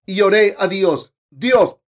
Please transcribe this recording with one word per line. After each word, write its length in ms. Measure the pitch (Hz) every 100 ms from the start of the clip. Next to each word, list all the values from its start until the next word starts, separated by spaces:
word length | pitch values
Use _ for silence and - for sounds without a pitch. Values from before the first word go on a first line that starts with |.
y 160 | - 190
oré 340 | 196 214 208 196
a 80 | 190
Dios. 480 | 190 185 139 - _ _
"Dios, 460 | 135 233 247 175 - _